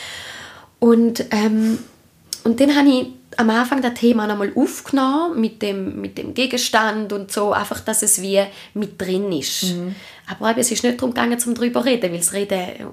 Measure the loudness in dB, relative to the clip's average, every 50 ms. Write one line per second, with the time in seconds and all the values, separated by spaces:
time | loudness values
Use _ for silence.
0 | -14 -14 -14 -14 -16 -16 -16 -16 -18 -18 -20 -20 -20 -20 _ _ 4 6 6 6
1 | 4 4 2 -2 -4 -2 0 0 2 2 2 2 2 2 0 -2 -6 -12 -20 _
2 | _ _ _ _ _ _ -10 -2 0 2 4 4 4 6 6 6 6 6 6 4
3 | 2 -4 -8 -16 -20 _ -2 2 2 4 4 2 2 2 0 0 0 0 0 4
4 | 4 4 4 4 2 -2 -2 -2 -2 0 2 2 0 0 0 -6 -6 -2 0 2
5 | 2 2 2 0 0 0 0 0 -2 -2 -2 -4 -4 -4 -4 -4 -6 -6 -6 -8
6 | -8 -8 -8 -10 -10 -6 -2 -2 -2 0 0 -2 -2 0 2 2 2 2 0 -2
7 | -4 -4 -6 -6 -6 -6 -4 -2 0 0 0 0 -2 -4 -6 -6 -4 -2 -2 0
8 | 0 0 0 0 0 0 2 2 2 0 -4 -14 -18 -10 -6 -6 -6 -6 -6 -6
9 | -4 -2 -2 -2 -2 -2 -2 -2 -4 -4 -4 -4 -2 -2 -2 -4 -4 -6 -8 -10
10 | -14 -20 -20 -18 -14 -14 -8 -2 -2 0 0 0 0 0 0 0 0 0 0 0
11 | -2 -2 0 0 0 0 0 -2 -2 -4 -2 -2 -2 0 0 0 2 2 0 0
12 | 0 -2 -2 -2 -4 -2 -2 -4 -2 -2 -2 -2 -4 -6 -10 -12 -14 -14